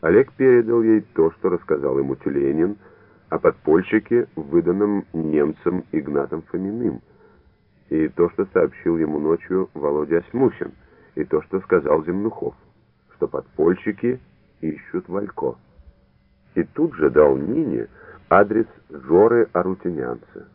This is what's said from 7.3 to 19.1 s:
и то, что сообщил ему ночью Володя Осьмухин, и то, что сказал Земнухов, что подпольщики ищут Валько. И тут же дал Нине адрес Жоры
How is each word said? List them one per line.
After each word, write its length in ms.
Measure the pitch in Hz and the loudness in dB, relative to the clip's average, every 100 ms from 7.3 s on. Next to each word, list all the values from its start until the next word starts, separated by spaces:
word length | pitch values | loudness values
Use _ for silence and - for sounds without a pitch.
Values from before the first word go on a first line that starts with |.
| _ _ _ _ _ _ | _ _ _ _ _ _
и 200 | 78 78 | -2 -2
то, 200 | - 87 | 0 -2
что 160 | - 98 | 0 -2
сообщил 460 | 92 78 - 87 82 | 0 0 -2 -4 -2
ему 200 | 80 76 | -2 -2
ночью 500 | 76 85 - 92 92 | -2 -2 -2 -4 -4
Володя 460 | - 71 73 76 82 | -4 -2 -2 0 -2
Осьмухин, 540 | - 120 131 - - - _ _ _ | -2 0 0 -2 -12 -12 _ _ _
и 100 | - | -10
то, 160 | 73 78 | -2 -2
что 180 | - 95 | -2 -8
сказал 440 | - 90 71 78 | 0 0 2 0
Земнухов, 500 | 78 92 107 - - - _ _ _ _ _ | 0 -4 -4 -6 -10 -10 _ _ _ _ _
что 140 | _ 71 | _ -6
подпольщики 920 | 69 - - 80 92 - 98 120 127 _ _ _ _ | -6 -10 0 0 2 -4 -4 -4 -4 _ _ _ _
ищут 480 | 80 - - 92 92 | -8 -8 -8 -10 -6
Валько. 480 | 92 104 - 67 - _ _ - _ _ _ _ _ _ | -8 -8 -6 -6 -6 _ _ -20 _ _ _ _ _ _
И 100 | - | -6
тут 300 | 80 - 160 | -6 -2 -4
же 140 | 127 73 | 0 2
дал 260 | 67 73 67 | 6 4 4
Нине 520 | 78 135 147 64 57 - - - _ | -2 -4 -2 -4 -8 -14 -20 -20 _
адрес 380 | 92 104 107 110 - _ | 2 4 0 -2 -6 _
Жоры 580 | 76 65 | -20 0